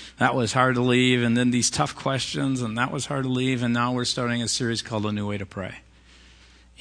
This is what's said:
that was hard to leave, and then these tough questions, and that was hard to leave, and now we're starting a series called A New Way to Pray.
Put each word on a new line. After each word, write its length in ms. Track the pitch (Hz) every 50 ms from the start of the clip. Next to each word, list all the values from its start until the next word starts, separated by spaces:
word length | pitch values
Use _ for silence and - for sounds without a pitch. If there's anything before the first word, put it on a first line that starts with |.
| - - - -
that 160 | 117 127 123
was 180 | 131 120 107 -
hard 220 | 131 127 127 127
to 60 | 123
leave, 400 | 123 127 123 123 127 127 127 123
and 140 | 120 120 117
then 160 | 120 123 123
these 180 | 120 123 117 -
tough 240 | - - 147 139 -
questions, 680 | - - 135 135 127 - - - 151 143 135 135 127
and 160 | 123 113 107 117
that 160 | 123 - -
was 140 | 143 123 -
hard 160 | 147 139 131
to 60 | 131
leave, 320 | 127 127 131 131 131 120
and 120 | 120 120 117
now 180 | 120 120 123
we're 140 | 127 123 123
starting 360 | - - - 123 120 120 120
a 60 | 117 104
series 340 | - - 131 117 117 107
called 240 | - - 117 107 101
A 60 | 107
New 160 | 104 104 104 104
Way 100 | 104 101
to 80 | 98
Pray. 340 | 95 - 101 92 90 - - - - _ - _ - - - - - - - - - - - _ _ _ -